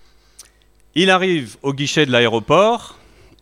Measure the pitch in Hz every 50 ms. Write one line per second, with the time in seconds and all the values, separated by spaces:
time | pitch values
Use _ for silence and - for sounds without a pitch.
0 | _ _ _ _ _ _ _ - - _ _ _ _ _ _ _ _ _ _ -
1 | 180 190 185 185 185 190 180 160 131 110 104 - - 139 139 131 143 135 - 165
2 | 151 135 123 120 120 117 110 117 104 - 147 165 196 220 233 226 - - - -
3 | - _ _ _ _ _ _ _